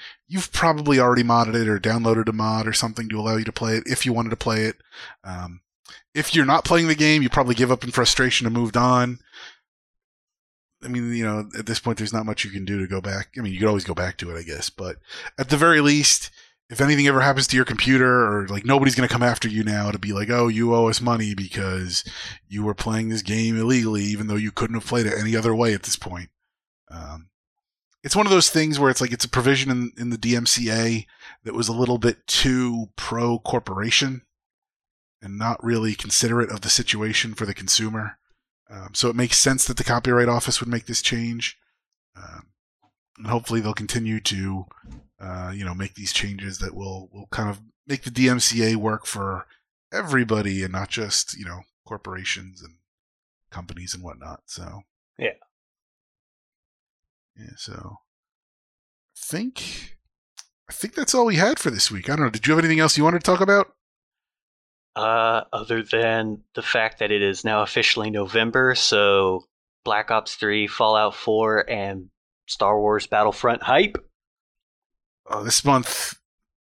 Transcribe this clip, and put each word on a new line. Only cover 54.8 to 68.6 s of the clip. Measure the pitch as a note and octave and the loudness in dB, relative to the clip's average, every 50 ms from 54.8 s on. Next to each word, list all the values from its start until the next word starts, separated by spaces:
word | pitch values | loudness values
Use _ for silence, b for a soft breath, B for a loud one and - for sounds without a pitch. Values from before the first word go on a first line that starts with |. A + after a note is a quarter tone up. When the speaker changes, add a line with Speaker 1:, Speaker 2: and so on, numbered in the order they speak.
| - _ _ _ _ _ _ - | -20 _ _ _ _ _ _ -6
Speaker 2:
Yeah. | - G#2+ - - _ _ _ _ _ _ _ _ _ _ _ _ _ _ _ _ _ _ _ _ _ _ _ _ _ _ _ _ _ _ _ _ _ _ _ _ _ _ _ - | -6 -6 -6 -6 _ _ _ _ _ _ _ _ _ _ _ _ _ _ _ _ _ _ _ _ _ _ _ _ _ _ _ _ _ _ _ _ _ _ _ _ _ _ _ -20
Speaker 1:
Yeah, | - - - | -20 -20 -18
so | - - - G2 - - F#2+ G#2 - | -18 -16 -16 -16 -16 -16 -18 -20 -20
I | _ _ _ _ _ _ _ _ _ _ _ _ _ _ _ _ _ _ _ _ _ _ _ - | _ _ _ _ _ _ _ _ _ _ _ _ _ _ _ _ _ _ _ _ _ _ _ -16
think, | - - D3+ F3+ A3+ B3+ B3+ - - - - - - - - - _ _ _ _ _ _ _ - - _ _ _ _ - | -12 -8 -8 -6 -6 -8 -8 -10 -12 -12 -12 -14 -14 -16 -18 -20 _ _ _ _ _ _ _ -20 -20 _ _ _ _ -18
I | - | -12
think | - - A3+ - | -10 -10 -8 -6
that's | E4 C#4 - - | -4 -2 0 2
all | B3+ A#3+ | 2 4
we | A#3 G3 | 4 4
had | D#3 F#3 A3+ D#4 - | 4 4 2 2 0
for | - D#3 | -2 -4
this | A#2 G2+ - - | 0 0 -2 -2
week. | G#2+ F#2 - C3 | -2 -4 -4 -4
I | C#3 | 0
don't | D3+ D3 | 0 0
know. | A#2+ | 0
Did | G#2+ G#2+ A2 C#3+ | 0 -2 2 2
you | D#3 | 4
have | E3 E3 | 4 4
anything | D#3+ D#3+ D#3 | 4 4 4
else | D#3+ D3+ - D3 | 4 4 4 4
you | D3 | 4
wanted | D#3+ F3 E3+ - | 4 4 2 2
to | - | 2
talk | F#3 F3+ | 2 4
about? | G3 F#3+ G3+ G3+ F#3+ - _ _ _ _ _ _ _ _ _ _ _ _ _ _ _ _ _ _ _ _ _ _ _ _ _ | 4 4 6 4 4 2 _ _ _ _ _ _ _ _ _ _ _ _ _ _ _ _ _ _ _ _ _ _ _ _ _
Speaker 2:
Uh, | - G#2+ A2 A2+ A#2 A2+ A2+ A2+ A2+ - - - | -2 0 2 2 4 4 2 2 0 -2 -4 -8
other | A#2+ A#2+ G#2+ A#2 A2+ G#2+ | -8 -4 -2 -4 -4 -2
than | - - A2+ A#2 A2+ A2+ A2+ A2 A2 G#2+ G#2 - _ _ | -2 0 0 2 2 2 0 0 -2 -6 -10 -14 _ _
the | - - | -10 -6
fact | - - A#2+ A2 A2 - - | -2 0 0 0 0 -2 -4
that | A2 G#2 | -2 0
it | G#2+ G2+ | 0 2
is | G2+ G2 F#2+ - - | 2 0 -2 -2 -2
now | A2 A2 G#2+ | -2 0 0
officially | G#2 - - A#2+ A2+ - - A#2 G#2+ A2 | 0 0 0 0 2 2 0 0 -2 -4
November, | G#2 G#2 G2+ F#2+ - A2+ A2+ A#2 A2+ C3 | -2 -4 -4 0 0 0 0 2 2 2